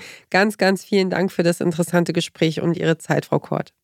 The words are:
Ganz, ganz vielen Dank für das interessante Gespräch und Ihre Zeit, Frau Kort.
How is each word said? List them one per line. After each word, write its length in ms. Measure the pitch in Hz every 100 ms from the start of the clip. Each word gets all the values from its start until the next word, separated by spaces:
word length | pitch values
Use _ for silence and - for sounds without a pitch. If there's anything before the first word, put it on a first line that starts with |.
| - - -
Ganz, 260 | 185 214 -
ganz 260 | 190 196
vielen 260 | - 202 185
Dank 220 | 165 190
für 120 | -
das 180 | 170 170
interessante 500 | 180 160 175 175 175
Gespräch 480 | 170 - - 165 156
und 160 | 170 165
Ihre 220 | 160 160
Zeit, 280 | - 147 -
Frau 140 | 147
Kort. 340 | - - - _